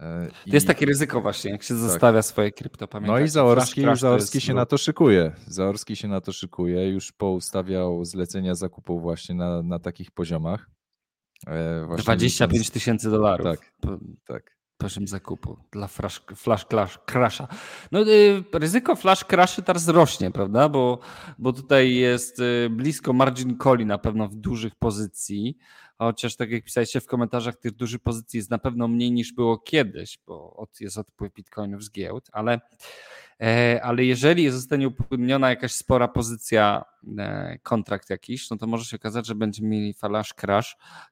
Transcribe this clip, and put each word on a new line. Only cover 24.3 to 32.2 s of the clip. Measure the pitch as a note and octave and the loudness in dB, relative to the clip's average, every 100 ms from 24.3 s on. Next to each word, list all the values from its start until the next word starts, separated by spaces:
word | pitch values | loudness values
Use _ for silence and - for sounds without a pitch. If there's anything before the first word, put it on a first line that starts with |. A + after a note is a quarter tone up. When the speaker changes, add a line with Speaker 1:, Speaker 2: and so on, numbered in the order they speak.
Speaker 2:
dużych | G#2+ G#2 A#2 A2 | -6 -6 -6 -6
pozycji, | - A#2 G#2 G#2 - - G2+ A#2 D3+ _ - - - | -4 -4 -2 -6 -8 -8 -6 -6 -8 _ -20 -18 -4
chociaż | A2+ A2 A#2+ - | -4 -2 -6 -6
tak | A2+ | -6
jak | A#2 | -6
pisaliście | - B2 A2+ C3 | -4 -2 -2 -4
w | - | -4
komentarzach, | B2 A#2 B2 A#2 - | -4 -2 -4 -6 -8
tych | A#2+ | -10
dużych | - A#2 A#2+ | -8 -8 -6
pozycji | A#2 A2+ - A#2 | -6 -6 -6 -8
jest | G2+ | -6
na | A#2 | -4
pewno | C3+ A#2+ A#2 | -4 -4 -2
mniej | A#2 A#2+ | 0 0
niż | A#2+ A#2 | 0 -2
było | - A#2 A2+ | -2 0 0
kiedyś, | - D#3 G#2+ - - - - | 0 0 0 -4 -14 -18 -18
bo | E2 E2+ F#2+ | -20 -18 -20
od, | A2 - | -20 -16
jest | G#2 G#2+ | -14 -12
odpływ | - - G2+ | -12 -12 -14
bitcoinów | - - - G2+ G2+ | -14 -18 -12 -10 -10
z | G#2 | -12
giełd, | G2 F2+ A#2 | -12 -10 -10